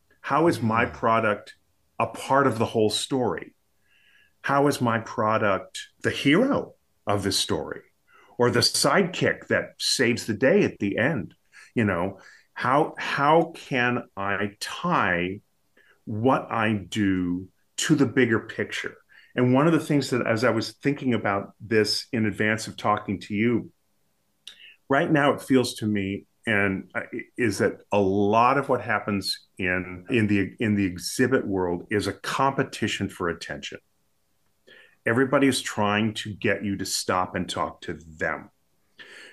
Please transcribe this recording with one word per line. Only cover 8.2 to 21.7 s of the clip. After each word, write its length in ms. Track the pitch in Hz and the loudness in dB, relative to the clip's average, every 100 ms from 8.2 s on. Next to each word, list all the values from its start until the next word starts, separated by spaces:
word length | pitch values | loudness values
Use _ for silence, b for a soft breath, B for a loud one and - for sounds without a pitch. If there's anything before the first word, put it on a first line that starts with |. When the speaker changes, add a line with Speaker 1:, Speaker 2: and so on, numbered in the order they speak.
| b b | b b
Speaker 1:
or 120 | 120 | 2
the 80 | 120 | 4
sidekick 840 | 107 - 147 160 175 - 120 - - | 2 4 2 4 2 0 0 0 0
that 260 | 98 - - | -2 -2 -6
saves 480 | - - 120 120 - | -2 2 2 0 -2
the 80 | |
day 300 | 104 127 202 | 2 4 4
at 160 | 135 - | 2 0
the 180 | 101 - | -4 0
end? 360 | 127 147 - _ _ B B - | 0 -2 -6 _ _ B B 0
You 100 | 107 | 0
know, 340 | 87 92 - B B B | 0 -2 -6 B B B
how, 420 | - 120 139 156 - | -4 0 2 0 -4
how 540 | - - 143 165 165 - | -6 0 4 4 2 -6
can 480 | - 131 123 120 - - | -4 0 0 -2 -6 -8
I 400 | 98 98 104 101 | -4 -2 -4 -6
tie 840 | - - 175 151 104 87 90 107 _ _ _ _ b b - | -12 -6 -2 0 2 0 -2 -6 _ _ _ _ b b -8
what 420 | 107 123 139 - | 0 2 2 0
I 220 | 117 110 | 0 0
do 720 | 107 87 110 98 92 87 90 95 _ _ - | 0 -2 0 2 2 0 -4 -8 _ _ -6
to 180 | - 147 | 0 2
the 100 | 131 | 2
bigger 340 | 135 120 110 | 2 2 2
picture? 560 | - - 107 - - - _ b b - | -2 -8 -8 -6 -10 -14 _ b b 0
And 180 | 127 | 4
one 140 | 127 160 | 4 4
of 60 | |
the 60 | 160 | 2
things 300 | 156 147 135 | 2 0 0
that, 160 | 123 - | -2 0
as 180 | 110 | 2
I 60 | 120 | 2
was 220 | 110 107 - | 0 -4 -4
thinking 320 | 143 143 135 | -4 -2 0
about 400 | 113 104 98 - - | 0 0 -4 -6 -12
this 460 | 101 | 0